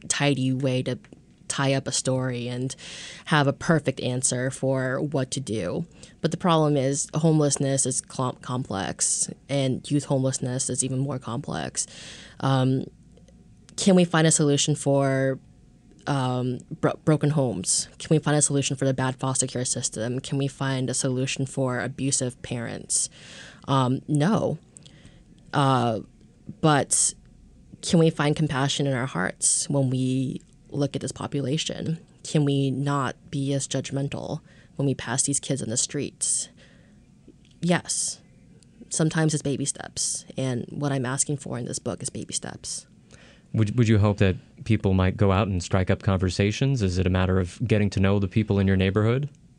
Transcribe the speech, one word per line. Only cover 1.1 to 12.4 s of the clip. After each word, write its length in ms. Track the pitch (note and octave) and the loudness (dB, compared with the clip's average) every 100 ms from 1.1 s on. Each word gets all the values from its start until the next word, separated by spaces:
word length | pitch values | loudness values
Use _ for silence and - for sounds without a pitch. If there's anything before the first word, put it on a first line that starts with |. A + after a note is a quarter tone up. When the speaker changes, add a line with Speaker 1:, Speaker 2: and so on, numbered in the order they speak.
| - - - - | -20 -20 -14 -8
Speaker 1:
tie 260 | - C3+ | -2 0
up 120 | C3+ C3+ | 0 -2
a 60 | |
story 560 | - C3 C3 B2+ B2 A#2+ | -2 0 0 -2 -4 -4
and 260 | B2 C3 - - - - - - | -4 -6 -6 -14 -16 -16 -14 0
have 200 | D3+ C#3 | 2 2
a 60 | |
perfect 480 | C3+ - D#3 - - | 2 2 2 2 -2
answer 500 | B2 B2 - B2 C3 | -2 -2 -2 -2 -4
for 520 | - C3 C3 C3 C3 | -2 0 0 0 -2
what 280 | C#3+ C#3 C3 | -2 -2 -2
to 80 | - | -4
do. 460 | B2+ A2 F2 C3+ E3+ - - - | -4 -4 -2 -4 -6 -12 -20 -6
But 80 | E3 | -4
the 80 | F3 | 0
problem 400 | F3+ D#3+ D3+ C#3+ | 2 4 4 2
is 320 | C3+ C#3 - | 2 0 -2
homelessness 680 | D#3 E3 D#3 C#3+ - C3+ C3+ | 2 4 6 4 2 0 0
is 180 | C3 - - | 0 -4 -6
cl-, 280 | - B2+ - | -4 -4 -4
complex, 880 | - B2+ - G2 D2+ - - - - - - | -6 -6 -4 -4 -4 -2 -2 -2 -4 -8 -4
and 380 | C#3 C3+ A#2+ - | -2 0 -2 -2
youth 160 | C#3+ - | -2 0
homelessness 640 | C3+ C3 - B2+ C3 - | 0 0 -2 -4 -4 -4
is 120 | B2 | -4
even 160 | C3+ C3 | -4 -4
more 200 | C#3 C3 | -4 -6
complex. 680 | A#2 A#2+ - D#2 C2 - - - - - - - | -6 -8 -6 -6 -6 -6 -8 -12 -18 -18 -20 -4